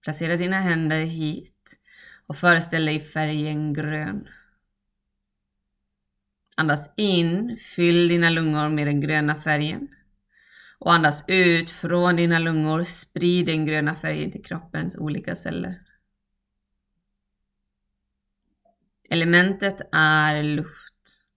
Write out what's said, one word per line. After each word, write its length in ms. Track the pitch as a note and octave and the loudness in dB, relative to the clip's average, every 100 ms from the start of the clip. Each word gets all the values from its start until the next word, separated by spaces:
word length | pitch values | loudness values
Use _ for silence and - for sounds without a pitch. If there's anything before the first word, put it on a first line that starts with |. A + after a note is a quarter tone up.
Placera 340 | - D3 E3 E3+ | -8 -6 -2 -2
dina 220 | F3+ F#3+ | 0 0
händer 460 | F#3 E3 D#3+ D#3 D#3+ | 0 0 0 0 -2
hit 720 | E3 D3+ - - _ _ - _ - - - _ | -4 -4 -6 -12 _ _ -20 _ -20 -20 -20 _
och 100 | C#3+ | 0
föreställ 480 | F3 E3 E3 D#3+ D#3 | 4 4 2 -2 0
dig 140 | D3+ | -2
färgen 720 | D3+ D#3 D3+ D3+ D3+ D3+ D3+ | -6 -4 -2 -2 -4 -4 -4
grön. 540 | D3 D3+ D3+ D3+ - - - _ _ _ _ _ _ _ _ _ _ _ _ _ _ _ _ _ _ _ _ _ - | -4 -4 -6 -6 -10 -12 -20 _ _ _ _ _ _ _ _ _ _ _ _ _ _ _ _ _ _ _ _ _ -4
Andas 380 | D#3+ D3 - - | 0 0 -4 -2
in, 600 | G#3 F3+ E3+ F3 A#3+ A3+ - - | 2 4 2 0 -4 -8 -10 0
fyll 320 | F3 E3+ F3 | 4 4 4
dina 220 | E3+ E3+ | 4 4
lungor 400 | E3 D#3+ D3+ D3+ | 2 0 0 0
med 180 | D3+ D3 | 0 0
den 140 | C#3+ | 0
gröna 340 | C#3+ D#3 D3 D3+ | 0 0 0 -2
färgen. 520 | D#3 D3+ D3+ F3+ C#4+ - _ _ _ _ _ - - _ | -2 -2 -2 -6 -12 -18 _ _ _ _ _ -20 -20 _
Och 140 | - | 2
andas 300 | E3+ D#3 C#3+ - | 4 4 0 0
ut 420 | F#3+ F3+ E3 E3+ | 4 6 4 0
från 460 | - E3+ F3 F3 E3+ | -8 -2 2 2 2
dina 240 | E3+ E3+ | 2 2
lungor, 440 | E3 D#3+ D#3 D#3 | 2 0 0 0
sprid 640 | F3 - - - F3 F3 E3+ | -4 -8 -10 -2 2 2 2
den 200 | D#3 D3+ | 0 0
gröna 300 | D#3 D3+ E3 | 0 -2 -4
färgen 360 | D#3+ D3+ D3+ | -6 -6 -6
till 140 | - - | -10 -12
kroppens 500 | D#3+ - D#3+ E3+ - | -12 -10 -8 -8 -6
olika 400 | D3+ D3 - - | -6 -6 -8 -8
celler. 480 | - - F3+ F#3 _ _ _ _ _ _ _ _ _ _ _ _ _ _ _ _ _ _ _ _ _ _ _ _ _ _ _ _ _ _ _ _ _ | -8 -8 -8 -10 _ _ _ _ _ _ _ _ _ _ _ _ _ _ _ _ _ _ _ _ _ _ _ _ _ _ _ _ _ _ _ _ _
Elementet 720 | E3+ E3 F3 F#3 G3 G3+ G3 - | 0 4 4 4 0 -4 -6 -4
är 520 | D#3 D#3 D#3 D3+ D3+ | 2 4 4 2 0
luft. 840 | D3+ D3 - - - _ - - _ | -2 -2 -6 -14 -20 _ -20 -20 _